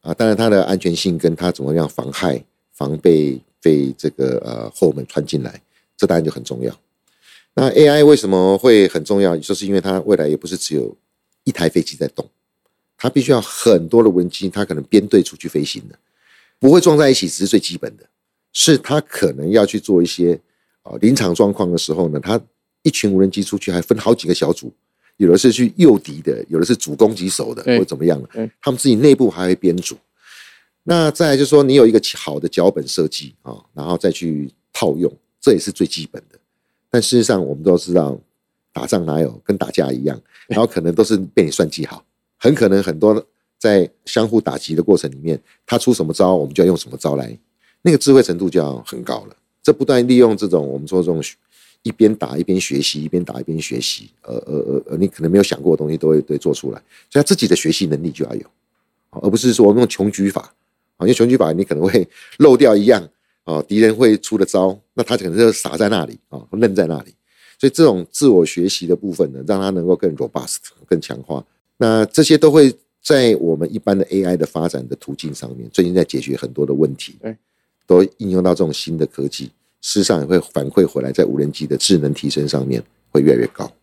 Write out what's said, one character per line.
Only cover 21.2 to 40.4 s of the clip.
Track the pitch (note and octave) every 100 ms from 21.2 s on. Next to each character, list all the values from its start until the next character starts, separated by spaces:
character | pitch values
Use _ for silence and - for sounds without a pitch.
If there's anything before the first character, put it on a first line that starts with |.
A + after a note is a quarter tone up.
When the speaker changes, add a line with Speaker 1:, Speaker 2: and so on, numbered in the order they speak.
| G2+
Speaker 1:
状 | F2 G#2
况 | G2+ F#2
的 | E2+
时 | -
候 | D#2+ E2+
呢， | D2+
它 | D#2+ A2+ - _ _ _
一 | -
群 | - G#2+
无 | F#2+
人 | G2
机 | F#2+
出 | G2 G2+
去 | -
还 | F2
分 | E2 A2+
好 | A#2
几 | A#2 E2
个 |
小 | F2+ C#2+
组， | E2+ - _ _ _ _ _
有 | F#2
的 | F#2
是 | C3
去 | A2 A#2+ -
诱 | E3 G2+
敌 | - D2
的， | - A#1+ -
有 | D#2+
的 |
是 | E2+
主 | D2 -
攻 | D2 A2
击 | G#2+ F#2
手 | - A2+
的， | A2
Speaker 2:
对。 | - A#2+
Speaker 1:
或 |
者 | F#2
怎 | C#2
么 |
样 | E2 D2+
的， | C2
Speaker 2:
对。 | A2+ A2+ _
Speaker 1:
他 | -
们 | B2+
自 | C#3
己 |
内 | A2 D3
部 | G2+ B2
还 | F2 F#2
会 |
编 | F2+ F#2 F2
组。 | E2+ - _ _ _ - - _ _ _
那 | - E3+ D#3+
再 | D3 D#3+
来 | C3+
就 |
是 | C#3
说， | D3
你 | C#3
有 | C3+ A2+
一 |
个 | A2 -
好 | - - D2
的 | D#2+
脚 | - F2
本 | - C2+
设 | - D#2
计， | - C#2 _
啊， | C2 A1+ _
然 | D2+ D2
后 | F2
再 | G2
去 | D#2+ E2+ D2+ C#2 _ _
套 | - E2+ D2
用， | F2 - _ _
这 | -
也 | G2
是 | -
最 | - F2+
基 | - D#2
本 | - _
的。 | _ _ _ _ _ _
但 | B2
事 | A2 B2
实 |
上 | A2 G#2
我 | D2+
们 | C#2+
都 | D#2+ F2
知 | -
道， | F2+ D2 C#2 _ _ _ _ _
打 | - B1
仗 | G#2 E2
哪 | D2+
有 | D2+ A1+
跟 | - G2
打 | -
架 | - C#2+
一 | B1+
样， | C2+ C2+ _ _